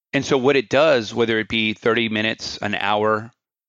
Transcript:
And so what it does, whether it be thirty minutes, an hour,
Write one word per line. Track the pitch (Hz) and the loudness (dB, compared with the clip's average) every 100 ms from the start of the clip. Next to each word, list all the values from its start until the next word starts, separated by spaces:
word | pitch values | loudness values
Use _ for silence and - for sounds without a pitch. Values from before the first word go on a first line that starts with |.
| _ | _
And | 139 | -4
so | 135 143 | 0 2
what | 127 135 | 4 2
it | 113 | 2
does, | 131 160 131 101 | 2 4 2 0
whether | 113 113 110 | -2 0 0
it | 107 | -2
be | 113 110 | -2 -2
thirty | 107 117 113 113 | 0 0 0 0
minutes, | 107 110 110 - - | -2 -2 -4 -8 -8
an | 104 101 | -6 -4
hour, | 98 104 107 110 113 _ _ _ | -2 0 0 -2 -4 _ _ _